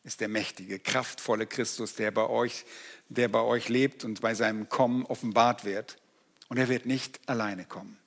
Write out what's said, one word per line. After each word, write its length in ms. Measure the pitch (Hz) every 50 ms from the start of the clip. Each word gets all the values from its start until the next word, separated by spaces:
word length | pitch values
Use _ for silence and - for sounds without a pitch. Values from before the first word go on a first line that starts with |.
| _
ist 180 | 143 - -
der 80 | 113 107
mächtige, 500 | 110 107 98 - - - 92 90 98 95
kraftvolle 680 | _ - - 131 123 - - - - - 113 107 113
Christus, 480 | - - - 117 - - - 113 104 -
der 160 | - 107 107
bei 180 | 104 110 110 -
euch, 340 | 117 113 120 120 - - - - - - - - - - _ _
der 180 | - 123 120
bei 140 | 113 107 113
euch 260 | 113 113 117 120 - -
lebt 360 | 117 127 135 139 - - -
und 160 | 113 110 -
bei 120 | - 113 113
seinem 360 | 104 117 110 110 110 107 -
Kommen 360 | - - 131 120 123 127 123
offenbart 600 | - 123 - - 117 101 117 117 120 113 - -
wird. 320 | 104 95 104 113 - - _ _ _ _ _ _ _ _ _ - _
Und 80 | 120
er 120 | 127 131 123
wird 160 | 127 117 -
nicht 340 | 120 131 131 - - - - _
alleine 400 | - 131 117 110 104 98 92 87
kommen. 320 | _ - 90 95 104 107 - _